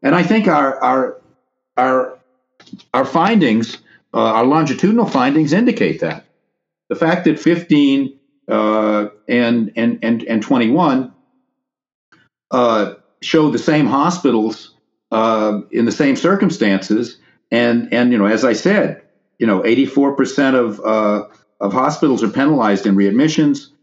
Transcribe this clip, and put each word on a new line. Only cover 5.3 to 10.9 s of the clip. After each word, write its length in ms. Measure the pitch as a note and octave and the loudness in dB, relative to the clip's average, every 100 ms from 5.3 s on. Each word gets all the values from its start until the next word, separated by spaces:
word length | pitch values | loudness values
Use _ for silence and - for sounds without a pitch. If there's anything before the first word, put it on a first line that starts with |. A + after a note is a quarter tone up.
| C#3+ D3+ | 2 2
indicate 480 | E3+ B3 - F2 D#2 | 2 0 0 -2 -2
that. 240 | D#2+ D#2 - _ _ _ _ _ _ | -6 -8 -16 _ _ _ _ _ _
The 60 | - | -4
fact 300 | E3 F3 E3+ | -2 0 0
that 140 | D3 | 0
fifteen, 800 | - E3+ F3 D3+ C#3+ C#3 C3+ - _ _ - | 0 -2 2 2 4 2 -2 -8 _ _ -6
uh, 580 | A2 G#2+ G#2+ G#2+ G#2+ G#2 - - | -2 0 0 0 -2 -4 -10 -4
and, 440 | A#2+ A#2+ A#2+ A2 - | -2 0 0 -2 -2
and, 240 | A2+ A#2 | -4 -2
and, 220 | A2+ A#2 | -2 -4
and 180 | A2 A2+ | -2 -4
twenty-one, 720 | - C3+ A2+ D3 E3+ | -2 0 2 2 2